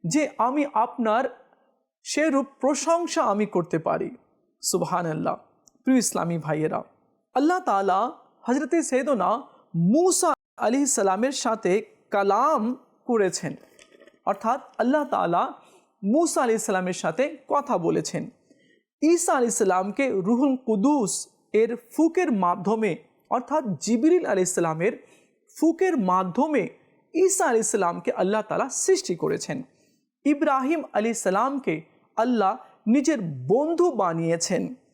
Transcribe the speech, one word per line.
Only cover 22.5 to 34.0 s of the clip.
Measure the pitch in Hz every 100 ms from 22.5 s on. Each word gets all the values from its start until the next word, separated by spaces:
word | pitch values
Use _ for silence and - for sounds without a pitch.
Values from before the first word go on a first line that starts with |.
| 175 185 220 214 160 - _ _
অর্থাৎ | 240 247 302 262 165
জিবরিল | - 240 302 359 -
আলাইহিস | 190 180 -
সালামের | 170 160 185 - - _ _ _ _ -
ফুকের | 311 330 381 330 185
মাধ্যমে | 185 185 170 302 285 175 - _ _ _
ঈসা | 320 381 - 330
আলাইহিস | 226 214 214
সালামকে | 175 175 - -
আল্লাহ | 185 214 214
তাআলা | 175 247 -
সৃষ্টি | - 381 - 170
করেছেন। | 156 165 - 151 - _ _ _ _ _ 277
ইব্রাহিম | 294 302 269 262 330 269
আলাইহিস | 196 220 226 190
সালামকে | 190 254 277 254 156 - _ _ -
আল্লাহ | 233 233 190 226 - _ -
নিজের | 262 269 285 175 135 127
বন্ধু | 220 302 330 349 240